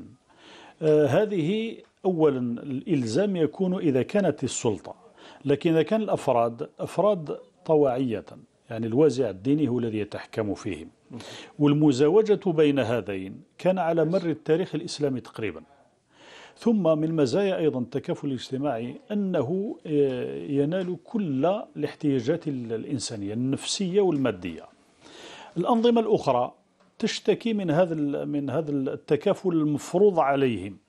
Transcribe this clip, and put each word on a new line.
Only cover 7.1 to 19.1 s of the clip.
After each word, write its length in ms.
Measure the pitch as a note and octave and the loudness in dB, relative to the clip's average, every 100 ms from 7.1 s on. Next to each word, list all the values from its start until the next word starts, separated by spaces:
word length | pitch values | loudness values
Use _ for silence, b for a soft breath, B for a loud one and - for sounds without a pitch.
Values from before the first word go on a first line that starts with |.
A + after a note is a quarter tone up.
| G3+ D3+ - - _ | 0 -4 -10 -12 _
طواعية، 600 | - D#3 C#3 B2 C3+ G#2 - - - _ - | 2 4 4 2 -2 -4 -8 -18 -20 _ -12
يعني 160 | A2+ A2+ | -6 -2
الوازع 440 | A#2 D#3 B2+ A#2+ | 4 4 4 -2
الديني 380 | F#2 A2 D3+ C#3+ | -2 -2 0 0
هو 100 | B2 | 0
الذي 200 | A#2 G#2+ | -2 -4
يتحكم 560 | G2 G2 - - G#2+ | -6 -10 -10 -4 -4
فيهم، 340 | F#2 A2 D#2 E2 _ - A#2 B B B B | -4 -6 -8 -10 _ -18 -16 B B B B
والمزاوجة 840 | D3 D3 D3+ B2 D3 G3 G#3 G3+ G3 | 2 4 4 4 4 4 4 2 2
بين 320 | D#3 D3+ C#3 | 4 4 4
هذين 640 | A2 A#2+ G2 F#2+ F#2+ A2+ - - | 0 -2 -4 -8 -8 -14 -20 -4
كان 200 | F3 F#3 | 0 0
على 260 | E3 E3 | 0 2
مر 200 | D#3 F#3 | 2 0
التاريخ 500 | E3+ D3+ - D#3+ F3+ | -2 -4 0 0 0
الإسلامي 460 | D#3+ - - C#3+ C3 | -6 -8 -4 -2 -4
تقريبًا. 420 | - - G#2+ D#2 - _ _ _ _ B B B B B | -8 -8 -6 -8 -14 _ _ _ _ B B B B B
ثم 420 | A3+ A3 D#3+ D#3 | 0 2 4 4
من 180 | D#3 D#3+ | 2 2
مزايا 400 | C3+ D3+ G3+ F#3+ | 2 2 0 2
أيضًا 240 | D#3+ B2+ | 0 0
التكافل 480 | A#2+ C#3 C3+ E3 C#3+ | -2 -6 -6 -6 -4
الاجتماعي 720 | B2+ - C3 C#3+ A2+ A#2+ - - | -8 -6 -6 -4 -4 -6 -10 -6